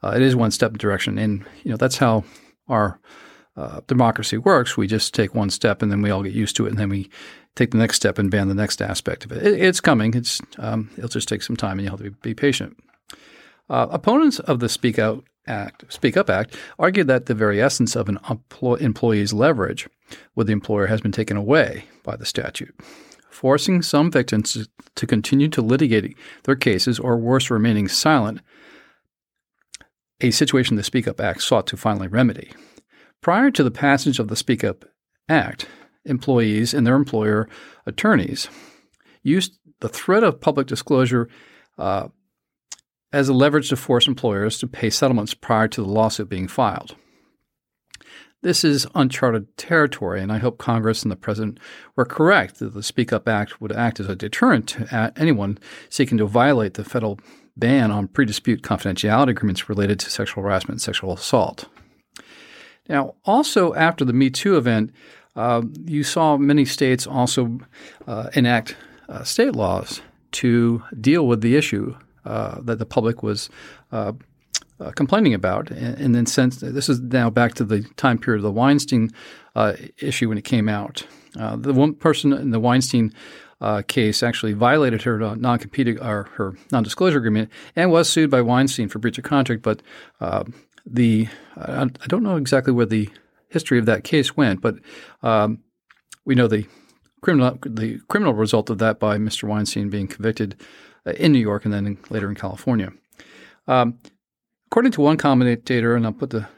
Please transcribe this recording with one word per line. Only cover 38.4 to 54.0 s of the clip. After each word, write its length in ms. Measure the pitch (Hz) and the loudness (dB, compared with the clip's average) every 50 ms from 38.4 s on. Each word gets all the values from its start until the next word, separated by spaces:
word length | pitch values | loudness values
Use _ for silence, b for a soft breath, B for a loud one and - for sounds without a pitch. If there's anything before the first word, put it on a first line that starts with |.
| - - B B B B B B B B B b b b b b b | -10 -12 B B B B B B B B B b b b b b b
used 360 | 135 147 185 175 - _ _ _ _ _ _ | 0 0 0 0 -4 _ _ _ _ _ _
the 80 | - 110 | -10 -10
threat 360 | - - - - 185 208 226 | -10 -8 -2 0 2 4 4
of 160 | 196 147 - | 2 0 2
public 260 | - - 147 139 135 | 0 0 0 0 -2
disclosure, 640 | 123 - 113 - - 151 131 131 123 127 123 117 117 b b b b b b b b b | -2 -4 -8 -2 0 2 4 4 4 2 0 -2 -2 b b b b b b b b b
uh, 320 | - - 95 95 98 - - _ _ _ _ _ _ _ _ _ _ _ _ - _ _ _ _ _ _ _ - | -8 -4 -4 -4 -4 -6 -8 _ _ _ _ _ _ _ _ _ _ _ _ -20 _ _ _ _ _ _ _ 0
as 160 | 143 139 131 | 0 2 2
a 60 | 135 | 4
leverage 340 | 127 135 147 143 151 135 - | 4 4 4 4 2 0 0
to 80 | 147 | -4
force 300 | 127 - - 135 120 - | -4 -2 0 2 2 2
employers 520 | - 131 127 - 120 101 98 101 110 107 - | 2 0 0 -2 -2 0 0 -2 -2 -4 -4
to 80 | - | -8
pay 240 | 123 - - - 113 | -10 -8 -4 -4 -2
settlements 440 | 101 - - 135 127 117 104 107 - | 0 2 2 2 2 2 -2 -4 -8
prior 340 | _ - - 117 110 110 110 | _ -4 0 2 2 2 0
to 140 | - - 107 | 0 -4 -4
the 60 | 95 | -2
lawsuit 400 | 101 110 110 110 - - 107 95 | 0 2 2 0 0 -4 -8 -8
being 200 | 101 92 92 90 | -6 -6 -6 -6
filed. 480 | - - 127 107 - - - - - _ _ _ _ _ _ _ _ _ _ _ _ _ _ _ _ _ _ _ _ B B B B B B B B B - | -2 -2 -2 -2 -2 -4 -10 -14 -20 _ _ _ _ _ _ _ _ _ _ _ _ _ _ _ _ _ _ _ _ B B B B B B B B B -2
This 220 | 175 175 - - | 0 0 4 4
is 220 | 160 143 139 131 - - | 4 2 2 0 -4 0
uncharted 640 | 180 139 131 131 - - 127 113 110 101 - _ | 0 0 0 2 0 0 2 2 0 -2 -6 _
territory, 640 | - - - 170 160 151 139 - - 107 90 90 95 95 | -20 -6 0 2 2 2 2 0 -4 -6 -6 -4 -4 -4
and 100 | 98 107 | -2 -4
I 60 | 110 | -2
hope 200 | 113 123 117 - | -2 -2 -4 -2
Congress 440 | - - 117 113 110 113 110 - - | -2 -2 0 0 2 0 -2 0 -2
and 80 | 113 | -4
the 60 | 95 | -6
president 420 | - - - 104 104 110 104 - B B B B B B B B | -4 -4 -6 -4 -4 -4 -6 -6 B B B B B B B B
were 80 | - 127 | -2 -2
correct 540 | 127 - - 156 165 196 185 104 90 - - | -2 0 2 4 4 4 4 2 -2 -6 -10
that 160 | 123 110 117 | -10 -10 -10
the 80 | 101 104 | -8 -10
Speak 300 | - - - 120 107 - | -8 -2 -2 -2 0 0
Up 160 | 107 - - | -2 0 0
Act 320 | 110 104 104 - - - | 0 0 -2 -4 -8 -12
would 120 | - 107 - | -10 -8 -4
act 260 | 107 120 117 113 - | -2 -2 -2 -2 -4